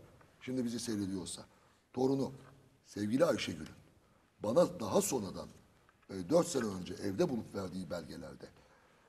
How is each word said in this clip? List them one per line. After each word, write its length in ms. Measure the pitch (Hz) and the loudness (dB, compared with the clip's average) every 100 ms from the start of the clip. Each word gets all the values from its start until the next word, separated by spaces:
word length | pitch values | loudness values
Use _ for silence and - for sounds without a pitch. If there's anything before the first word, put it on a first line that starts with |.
| - - - - | -20 -20 -20 -14
şimdi 240 | - 131 | -6 -2
bizi 160 | 117 117 | -2 -2
seyrediyorsa 640 | 120 104 98 95 87 - - - - _ _ | -2 -2 -2 -2 -6 -10 -14 -20 -20 _ _
torunu 400 | 123 131 139 120 - - - - _ - | 0 2 2 -2 -6 -18 -20 -20 _ -12
sevgili 380 | 101 104 131 | -4 0 4
Ayşegül'ün 440 | 165 107 - 82 80 - - - _ _ _ _ | 4 4 0 -6 -8 -14 -20 -20 _ _ _ _
bana 380 | 104 139 165 - | 2 6 6 2
daha 200 | 104 170 | 2 2
sonradan, 460 | 202 131 92 85 76 - - _ - _ - | 4 0 -2 -6 -10 -16 -20 _ -20 _ -10
e, 180 | 95 87 | -8 4
dört 180 | 170 160 | 4 6
sene 160 | 131 | 2
önce 300 | 113 95 85 | 0 -2 -6
evde 340 | - 101 95 175 | -4 -2 2 2
bulup 260 | 120 107 | 2 -4
verdiği 360 | 101 92 92 82 | -6 -4 -6 -4
belgelerde 560 | 87 73 80 76 - - - - - - - | -6 -6 -10 -12 -12 -16 -18 -20 -20 -20 -20